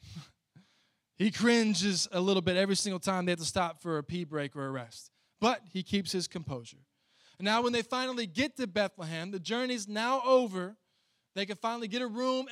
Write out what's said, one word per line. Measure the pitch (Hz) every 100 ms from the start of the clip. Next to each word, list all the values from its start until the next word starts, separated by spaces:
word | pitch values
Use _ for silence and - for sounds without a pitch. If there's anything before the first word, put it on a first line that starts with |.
| -
<laughs> | 165 - _ _ - _ _ _ _ _ -
He | 208
cringes | - 233 233 220 175 202 175 -
a | 180
little | 190 190
bit | 175 180
every | 196 190
single | 202 185
time | 196 185
they | 180
have | 170
to |
stop | 156 196 175 165
for | 170 156
a |
pee | 143 180
break | 160 151 143
or | 147 135
a |
rest. | 135 117 - - _ _ -
But | 220 226 175
he | 190
keeps | 175 202 170
his | 185 170
composure. | 180 147 131 117 - _ _ _ _ _ -
And |
now | 190 220
when | 240
they | 240
finally | - 254 254 247 214
get | 160 262 -
to | 233
Bethlehem, | 185 196 - 160 165 180
the | 196
journey's | 165 233 254 240 196
now | 208 240 269
over. | 247 262 240 185 180 220 _ _ _ _ _
They | 190 196
can | 202
finally | 226 233 226
get | 240
a | 247
room | 220 254 262 262